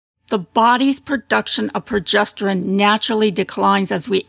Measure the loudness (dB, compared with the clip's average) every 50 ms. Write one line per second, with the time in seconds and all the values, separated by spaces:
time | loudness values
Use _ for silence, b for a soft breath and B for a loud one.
0 | _ _ _ _ _ -4 -4 -4 -4 -2 0 2 4 4 4 4 2 0 0 -2
1 | -4 -4 -6 -6 -2 -2 -2 -2 -2 -2 -4 -4 -4 -4 -6 -8 -6 -4 -4 -4
2 | -2 0 2 2 0 0 -2 -4 -4 -2 -2 -2 -2 -2 0 2 4 4 2 2
3 | 0 -2 0 2 2 0 0 -2 -4 -4 -4 0 2 2 2 2 0 0 -2 -4
4 | -2 -2 -2 -2 0